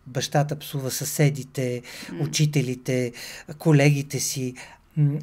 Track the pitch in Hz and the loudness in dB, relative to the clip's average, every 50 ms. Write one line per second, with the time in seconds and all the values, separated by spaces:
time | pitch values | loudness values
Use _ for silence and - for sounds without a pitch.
0 | - 135 127 135 - - - 151 147 147 143 - - - - 139 131 127 - - | -14 -8 -6 -4 -2 0 2 2 2 0 -2 -8 -8 -8 -8 -6 -4 -4 -4 -4
1 | 139 - - - 151 143 147 127 127 - - 139 127 123 123 120 120 - - - | -6 -2 2 2 4 4 2 0 -8 -8 -6 -4 -4 -2 -4 -6 -8 -12 -16 -14
2 | - - - 170 151 151 147 - 156 147 - 151 120 127 127 123 - - 127 127 | -14 -10 -6 -4 -4 -2 0 2 2 2 2 2 0 0 -4 -6 -4 -2 0 0
3 | 127 120 120 - - - - - - - 151 - - 165 151 139 139 147 147 139 | 0 -2 -6 -10 -14 -16 -16 -16 -14 -16 -8 -2 4 6 6 8 8 6 4 2
4 | 143 - - 123 - - - 135 127 123 123 - - - - - _ _ - 156 | 0 -4 -4 -4 -4 -4 -4 -4 -4 -6 -6 -10 -16 -20 -20 -20 _ _ 0 2
5 | 147 143 143 151 | 2 2 2 0